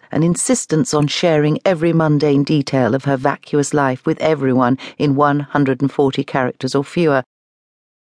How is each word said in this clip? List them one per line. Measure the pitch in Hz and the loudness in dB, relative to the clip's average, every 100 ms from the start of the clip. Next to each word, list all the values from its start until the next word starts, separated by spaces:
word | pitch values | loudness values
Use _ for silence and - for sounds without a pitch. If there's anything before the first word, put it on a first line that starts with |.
| - | -6
and | - | -2
insistence | 165 170 - 233 - 156 127 | 0 0 -2 -2 0 -2 0
on | 151 151 | 0 -2
sharing | - 175 151 151 147 | 0 0 2 2 0
every | 190 170 170 | -2 0 0
mundane | 160 156 147 151 139 | 2 2 2 2 2
detail | 143 156 135 135 120 131 | 2 0 0 0 0 0
of | |
her | 143 135 | -2 -2
vacuous | 139 - - 147 143 | 0 -2 -4 -2 0
life | 147 135 127 | 0 0 -2
with | - 160 | -4 -2
everyone | 156 151 135 127 123 131 - - | 0 0 0 2 2 0 -4 -4
in | 147 | -2
one | 135 147 143 | 2 2 0
hundred | 143 147 135 127 | -2 -2 0 0
and | 139 | -2
forty | - 139 135 | 0 0 0
characters | 139 139 127 - 135 | -4 -2 -2 -4 -4
or | 139 | -4
fewer. | 143 - 165 139 - _ _ _ _ _ _ _ | -4 -2 0 0 -2 _ _ _ _ _ _ _